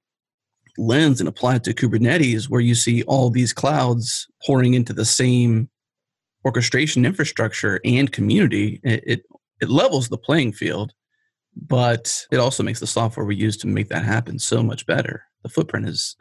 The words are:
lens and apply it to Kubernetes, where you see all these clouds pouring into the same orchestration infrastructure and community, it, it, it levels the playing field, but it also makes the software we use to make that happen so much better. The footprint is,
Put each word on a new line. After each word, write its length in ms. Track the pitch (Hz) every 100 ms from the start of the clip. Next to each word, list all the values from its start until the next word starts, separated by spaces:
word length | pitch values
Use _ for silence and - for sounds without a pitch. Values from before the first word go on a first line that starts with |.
| _ _ _ _ _ _ _ -
lens 420 | 113 135 156 127
and 80 | 80
apply 280 | - 123 127
it 80 |
to 100 | -
Kubernetes, 760 | 110 120 110 120 170 135 110 120
where 140 | 123
you 120 | 120
see 280 | 120 - 117
all 260 | - 135 123
these 240 | 123 120
clouds 720 | - 139 151 127 117 120 - - _
pouring 280 | - 131 123
into 220 | 123 120
the 100 | -
same 640 | 113 - 127 123 120 113 117 _ _ _ _ _ _ _
orchestration 600 | 131 123 117 131 156 -
infrastructure 760 | 120 190 147 - 113 - 107 92
and 280 | - 123 139
community, 680 | - 104 185 165 101 104 -
it, 200 | 123 110 -
it, 160 | - - _ _ -
it 80 | -
levels 400 | 139 254 143 117
the 80 | -
playing 360 | - 160 123
field, 420 | - 82 78 107 _ _ _ _ _ _
but 720 | - - 127 120 117 - - -
it 80 | 127
also 240 | 123 -
makes 180 | 101 113
the 60 | -
software 400 | 117 113 - 104
we 100 | 104
use 200 | 110 104
to 80 | 98
make 220 | 101 101
that 160 | 82
happen 340 | 107 113 117 -
so 240 | - 117
much 240 | 113 120 -
better. 360 | 170 120 - _ _
The 60 | 123
footprint 360 | - - 107 104
is, 300 | 80 - -